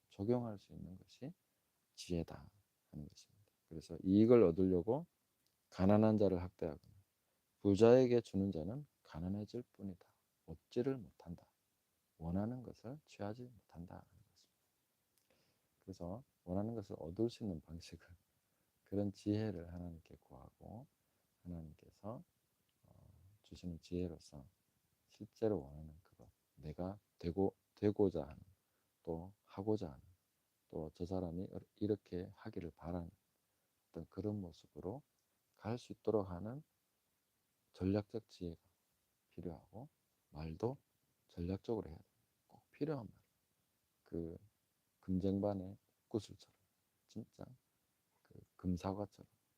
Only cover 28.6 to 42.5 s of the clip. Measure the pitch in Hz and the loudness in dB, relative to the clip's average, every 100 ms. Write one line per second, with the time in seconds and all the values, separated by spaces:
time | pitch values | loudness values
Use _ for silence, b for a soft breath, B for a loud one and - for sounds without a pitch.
28.6 | _ _ _ _ - 82 92 - _ - | _ _ _ _ -6 -6 -6 -16 _ -6
29.6 | 107 107 87 65 - _ _ _ _ _ | 0 0 -2 -10 -18 _ _ _ _ _
30.6 | _ 85 78 - 87 92 87 87 101 95 | _ -8 -8 -6 -4 -2 -2 -4 -8 -10
31.6 | - _ 104 104 - 90 101 - 113 95 | -14 _ 0 0 -2 -8 -8 -12 -12 -10
32.6 | 85 - 82 90 85 - _ _ _ _ | -10 -10 -6 -6 -6 -12 _ _ _ _
33.6 | _ _ _ 85 80 - 104 104 87 - | _ _ _ -14 -12 -6 -6 -6 -8 -14
34.6 | - 76 87 131 - _ _ _ _ _ | -18 -12 -10 -10 -14 _ _ _ _ _
35.6 | 107 123 - - - 107 92 87 104 139 | -6 -6 -8 -4 0 2 0 -4 -8 -10
36.6 | - _ _ _ _ _ _ _ _ _ | -14 _ _ _ _ _ _ _ _ _
37.6 | _ - 95 104 101 110 - - 87 85 | _ -2 2 2 0 -8 -12 -10 -10 -10
38.6 | _ _ _ _ _ _ _ - 85 - | _ _ _ _ _ _ _ -12 -12 -12
39.6 | - 107 143 _ _ _ _ 76 80 78 | -16 -18 -18 _ _ _ _ -10 -10 -2
40.6 | 117 143 _ _ _ _ _ - 87 98 | -4 -4 _ _ _ _ _ -6 -4 -4
41.6 | - 110 76 85 - _ _ _ _ | -2 -4 -4 -12 -18 _ _ _ _